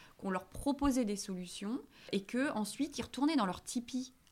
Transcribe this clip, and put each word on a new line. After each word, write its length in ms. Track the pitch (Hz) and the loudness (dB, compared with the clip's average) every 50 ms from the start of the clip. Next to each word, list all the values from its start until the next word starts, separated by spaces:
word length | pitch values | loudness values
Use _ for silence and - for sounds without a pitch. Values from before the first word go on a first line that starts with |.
| - - - - | -20 -20 -16 -6
qu'on 140 | - 196 | -2 0
leur 140 | 185 185 185 | 0 0 -2
proposait 600 | - - - - 277 277 285 277 285 254 262 247 | -4 -8 -2 0 0 2 4 4 4 4 4 4
des 100 | 202 208 | 2 0
solutions 640 | 196 - - 190 180 180 180 - - 196 202 240 339 - - - - - - | -2 -2 -4 -6 -6 -6 -8 -8 -6 -4 -4 -4 -4 -6 -10 -16 -20 -8 -4
et 120 | - 202 202 | -2 -2 -2
que 280 | - - 240 269 302 - | 0 0 0 0 2 0
ensuite 440 | 214 214 202 - - 277 - - - | 0 -2 -2 -2 -2 -4 -2 -2 -4
ils 60 | 226 | -6
retournaient 320 | - - - 269 294 330 | -6 0 2 4 4 6
dans 100 | 277 214 | 4 4
leur 180 | 185 180 - - | 2 0 -4 -6
tipi 500 | - - 254 240 - - 254 254 - - _ _ - | -6 -4 -4 -4 -2 -4 -4 -4 -6 -10 _ _ -20